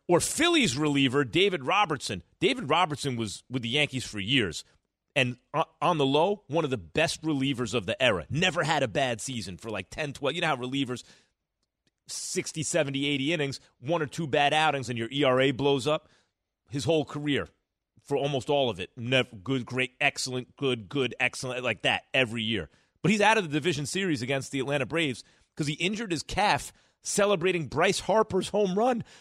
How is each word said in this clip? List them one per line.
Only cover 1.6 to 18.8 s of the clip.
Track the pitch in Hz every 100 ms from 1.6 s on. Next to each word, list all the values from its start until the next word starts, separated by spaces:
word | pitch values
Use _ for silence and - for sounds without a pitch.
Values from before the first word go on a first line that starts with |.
Robertson. | 127 196 185 143 - 95 - -
David | 190 262 151
Robertson | 160 180 143 143 117
was | 110 - -
with | 127
the | 117
Yankees | 143 143 131
for | - 107
years | 98 135 95 - - _ _ _ _ 143
and | 123 123 _
o-, | 151 156 -
on | 156 160
the | 135
low, | 147 185 208 -
one | 156
of | 147
the | 123
best | 80 151 165 -
relievers | 156 143 135 120 117
of | 120 92
the | -
era. | 127 92 -
Never | 139 185 170
had | 151 151
a | 127
bad | 143 131 113
season | - 120 95 85
for, | 113
like, | 104 -
ten, | - 147
twelve. | - 139
You | 170
know | 165
how | 131
relievers, | 127 139 123 123 - - _ _ _ _ _ _ _ _ -
sixty, | - - 190 - 165
seventy, | - 170 139 139 143
eighty | 143 139
innings, | 170 139 - _ _
one | 123 170
or | 147
two | - 160
bad | 147 143
outings, | 151 156 139 120
and | 120
your | 113
E | 139
R | 139 127
A | 135
blows | 127 139 139 131
up? | 151 _ _ _ _ _ _ _
His | 135
whole | 135 160
career, | 135 147 147 127 80 _ _ _ _ _
for | - 139
almost | 143 139 -
all | 143 127
of | 92